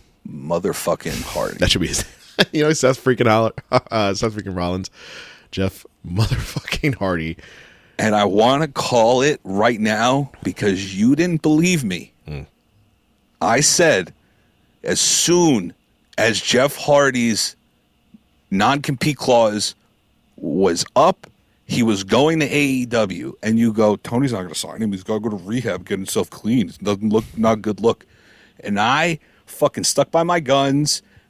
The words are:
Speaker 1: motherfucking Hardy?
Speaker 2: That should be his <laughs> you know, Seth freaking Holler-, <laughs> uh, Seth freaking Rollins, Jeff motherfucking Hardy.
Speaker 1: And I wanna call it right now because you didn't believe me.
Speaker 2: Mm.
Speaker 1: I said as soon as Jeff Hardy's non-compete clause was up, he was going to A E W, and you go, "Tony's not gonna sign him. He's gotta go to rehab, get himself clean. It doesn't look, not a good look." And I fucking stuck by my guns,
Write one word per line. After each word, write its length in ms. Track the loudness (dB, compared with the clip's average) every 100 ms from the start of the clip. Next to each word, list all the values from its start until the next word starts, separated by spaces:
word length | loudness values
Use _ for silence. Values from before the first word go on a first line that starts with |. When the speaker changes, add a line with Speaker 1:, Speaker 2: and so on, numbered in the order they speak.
| _ _ -16
Speaker 1:
motherfucking 920 | -14 -6 -4 -2 -4 -4 -4 -4 -8
Hardy? 360 | -6 -6 -6 -2
Speaker 2:
That 100 | 0
should 120 | 0
be 60 | -2
his 140 | -4 -8 -14 -10
<laughs> 220 | -2 0
you 120 | 2
know, 100 | 0
Seth 260 | 2 2 2
freaking 240 | 0 2 4
Holler-, 260 | 4 2 -2
<laughs> 100 | -2 0 0
uh, 240 | 0 0 0
Seth 180 | -4
freaking 220 | -4 -8 -4
Rollins, 320 | -4 -4 -6 -14 -20 -20 -20 -20 _
Jeff 340 | -4 -2 -4 -14 _
motherfucking 920 | -6 -2 -2 -2 -6 -10 -8 -4 -2 -2
Hardy. 420 | -2 -2 -4 -8 -14 -20 -20 _ _ -2
Speaker 1:
And 160 | 0 2
I 100 | 2
wanna 420 | 4 4 4 0
call 540 | -4 0 2 4 4
it 180 | 2 0
right 360 | -4 0 2 2
now 520 | 0 0 0 0 -2 -6
because 560 | -8 -2 -2 -2 -4 0
you 160 | 2 4
didn't 280 | 2 0
believe 400 | 2 2 2 0
me. 280 | -2 -6 -10 _ -14
Speaker 2:
Mm. 200 | -12 -14 _ _ _ _ _ _ _ _ _
Speaker 1:
I 200 | 0 2
said 560 | 2 4 4 4 -2 -12 _ _ _ _ _ _
as 160 | -4 -2
soon 760 | 0 0 2 4 4 2 -2 -12 _ _ _ 0
as 240 | 0 0
Jeff 340 | 0 2 2 0
Hardy's 800 | 2 4 4 2 0 0 -4 -10 _ _ _ _ _ -20 _ _ _
non-compete 680 | 0 2 0 -2 -4 -4 -2
clause 580 | 2 4 4 0 -6 -8 _ _ _ _ _ -12
was 460 | -4 2 2 0 0 2
up, 300 | 2 2 -8 _ _ _ -6
he 160 | 0
was 220 | 2 0
going 380 | 0 2 2 2
to 40 | 0
A 160 | 0
E 240 | 0 -2 -2
W, 500 | -2 -2 -4 -10 -8
and 160 | -2 2
you 140 | 2
go, 240 | 2 2 0
"Tony's 380 | -2 -2 -2
not 80 | -2
gonna 120 | -6
sign 280 | -10 -10 -6
him. 100 | -6
He's 100 | -6
gotta 200 | -6 -4
go 80 | -4
to 80 | -6
rehab, 480 | -6 -4 -4 -6 -6
get 100 | -6
himself 320 | -4 -4 -4
clean. 380 | -6 -2 0 0
It 100 | -4
doesn't 240 | -4 -2 0
look, 140 | 0 -2 -2
not 160 | 0
a 20 | 0
good 180 | -2 -2
look." 260 | 0 -2 _ _ _ _ _ -16
And 180 | -4 0
I 420 | 2 2 0 -4 _ _ -20
fucking 400 | -2 -2 0 -2
stuck 260 | 0 0
by 120 | 0
my 180 | 0 0
guns, 600 | 2 2 2 0 0 -4 -8 _ _